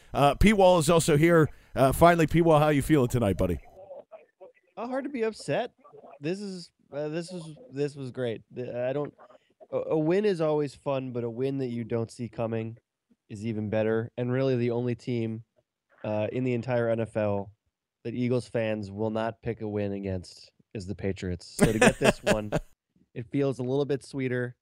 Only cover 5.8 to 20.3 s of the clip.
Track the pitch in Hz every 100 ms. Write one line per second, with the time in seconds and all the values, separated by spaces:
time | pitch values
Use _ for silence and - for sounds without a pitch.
5.8 | _ - - - 147 190 208 185 170 _
6.8 | _ 143 151 160 170 180 160 151 - 135
7.8 | 143 143 127 120 123 107 - 127 123 120
8.8 | 127 139 147 - - - _ _ - 131
9.8 | - 156 156 190 214 175 156 151 147 -
10.8 | 143 135 131 120 120 113 135 139 131 120
11.8 | 113 117 113 - 117 - 113 113 113 117
12.8 | _ _ _ _ _ 104 113 107 107 110
13.8 | 110 113 117 - 123 127 135 127 120 117
14.8 | 123 120 - 120 113 113 - _ _ _
15.8 | _ _ 107 107 107 127 127 120 120 123
16.8 | 117 113 110 113 104 101 101 - _ _
17.8 | _ _ 120 113 123 123 117 117 110 107
18.8 | 98 98 110 110 113 113 120 110 107 104
19.8 | 101 101 98 92 87